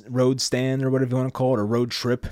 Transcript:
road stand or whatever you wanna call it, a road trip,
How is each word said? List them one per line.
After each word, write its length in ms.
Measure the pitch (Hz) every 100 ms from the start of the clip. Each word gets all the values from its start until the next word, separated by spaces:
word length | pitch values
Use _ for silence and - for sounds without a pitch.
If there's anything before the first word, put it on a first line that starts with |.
| -
road 320 | 127 127 131
stand 420 | - 131 131 135
or 80 | 135
whatever 220 | 131 131
you 60 | 127
wanna 140 | 131
call 260 | - 127 127
it, 20 |
a 40 |
road 280 | 104 117 120
trip, 340 | - 120 123 -